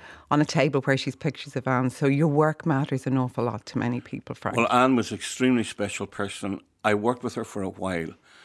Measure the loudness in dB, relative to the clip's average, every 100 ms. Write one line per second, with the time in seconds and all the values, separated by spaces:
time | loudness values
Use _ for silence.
0 | -20 -20 0 2 4 4 4 2 2 0
1 | 0 -4 -6 -6 -8 -6 0 0 0 0
2 | 2 4 2 4 2 2 0 0 0 -2
3 | 0 0 0 -2 -4 -4 -6 -4 -2 -4
4 | -6 -12 -10 -6 -4 0 2 4 6 4
5 | 2 -4 -8 0 2 2 0 -4 -6 -4
6 | -10 -6 -6 -6 -8 -8 _ _ 0 2
7 | 2 -2 -4 -6 -8 -6 -6 -4 -4 -2
8 | -4 -10 _ -20